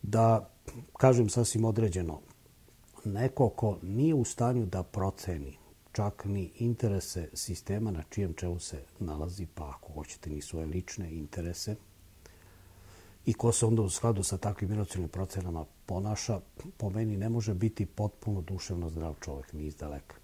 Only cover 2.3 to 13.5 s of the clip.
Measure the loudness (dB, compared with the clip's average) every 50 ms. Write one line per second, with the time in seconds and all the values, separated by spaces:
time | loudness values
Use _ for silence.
2.3 | -20 -20 -20 -20 -20 -20 -20 -20 -20 -20 -20 -20 -20 -8 -6 -4 0 2 2 0
3.3 | 4 4 4 4 4 2 2 2 2 0 -4 -4 0 2 4 4 4 4 2 0
4.3 | 0 0 2 2 4 2 0 0 0 -2 -4 -2 -2 0 0 0 -2 -4 -6 -4
5.3 | -4 -4 -4 -8 -10 -14 -20 -20 -20 -20 -20 -8 -4 -2 -2 -2 -2 -4 -4 -2
6.3 | -2 -2 -2 -4 -4 0 0 0 2 2 2 2 2 2 0 -2 -6 -6 -6 -6
7.3 | -6 -8 -6 -6 -6 -8 -4 -2 -2 0 0 -2 -2 -4 -6 -6 -2 -2 -2 -2
8.3 | -2 -2 -2 -2 -2 -4 -6 -8 -10 -10 -12 -12 -8 -6 -4 -4 -2 -4 -4 -4
9.3 | -4 -6 -8 -8 -8 -10 -10 -10 -10 -14 -14 -12 -10 -10 -10 -10 -12 -12 -8 -6
10.3 | -6 -6 -6 -6 -6 -6 -4 -2 -4 -4 -4 -6 -8 -8 -8 -6 -6 -8 -8 -8
11.3 | -6 -6 -4 -4 -6 -6 -6 -6 -6 -8 -8 -20 -20 -20 -20 -20 -20 -20 -20 -20
12.3 | -20 -20 -20 -20 -20 -20 -20 -20 -20 -20 -20 -20 -20 -20 -20 -20 -20 -4 0 0
13.3 | 0 4 4 4